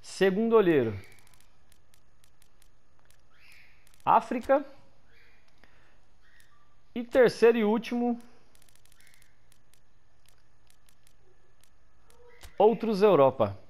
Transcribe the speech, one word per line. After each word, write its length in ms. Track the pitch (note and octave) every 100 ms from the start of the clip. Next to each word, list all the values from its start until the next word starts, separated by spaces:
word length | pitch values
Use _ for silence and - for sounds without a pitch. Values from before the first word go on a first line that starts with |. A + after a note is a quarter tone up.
| -
Segundo 480 | - G3 F#3+ A3+
olheiro, 400 | A3+ F#3+ D#3 A#2 G2+ - - - - - - - - - - - - - - - - - - - - - - - - - - - - - -
África. 580 | - F#3+ - B3 - C4+ C#4+ - - - - - - - - - - - - - - - - - - - - - -
E 80 | A#3
terceiro 540 | A#3+ C#4 A#3 - A3+ A#3
e 80 |
último, 560 | G#3 A3+ A3+ A#3+ A#3+ A#3 - - - - - - - - - - - - - - - - - - - - - - - - - - - - - - - - - - - - - - - - - - - -
outros 420 | G3+ A#3 A3 G3+
Europa. 560 | G#3+ E3+ C3+ B2 G#2 G2+